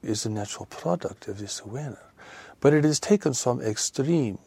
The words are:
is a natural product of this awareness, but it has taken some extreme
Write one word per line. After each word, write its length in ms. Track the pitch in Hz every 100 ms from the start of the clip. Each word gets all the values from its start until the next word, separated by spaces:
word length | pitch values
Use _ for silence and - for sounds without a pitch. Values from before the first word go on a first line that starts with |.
is 240 | - 107 113
a 40 |
natural 360 | 104 101 - 104
product 600 | - 165 175 95 95 -
of 100 | 101
this 220 | 101 -
awareness, 380 | - 120 147 - - _ - - - -
but 140 | 143
it 100 | 151
has 160 | 151 147
taken 320 | - 202 -
some 300 | 127 - 123
extreme 760 | 113 107 - - 139 170 120 95